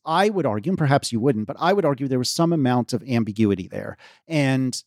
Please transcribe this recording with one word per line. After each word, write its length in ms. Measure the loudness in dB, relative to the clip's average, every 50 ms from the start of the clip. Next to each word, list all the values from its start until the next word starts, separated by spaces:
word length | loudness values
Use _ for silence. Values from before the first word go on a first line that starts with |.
| -6
I 240 | -2 2 2 2 2
would 160 | 2 0 -2
argue, 240 | -2 -2 -2 -2 -2
and 80 | -2 0
perhaps 320 | 2 4 4 2 2 0
you 80 | -4 0
wouldn't, 300 | 0 0 0 0 -2 -6
but 80 | -6 -2
I 140 | 0 0 2
would 120 | 2 2
argue 220 | 0 0 -2 -2
there 140 | -2 -2 -2
was 100 | -2 -2
some 220 | 0 0 0 2 2
amount 400 | 2 2 2 2 2 0 0 -4
of 100 | -6 -4
ambiguity 640 | -2 -2 0 0 -2 0 2 2 2 2 0 -2
there. 300 | -8 -10 -10 -10 -10 -12 -14 -18 -20 -20 _ _ -4
And 520 | -2 0 0 2 2 0 0 -2 -4 -6 -10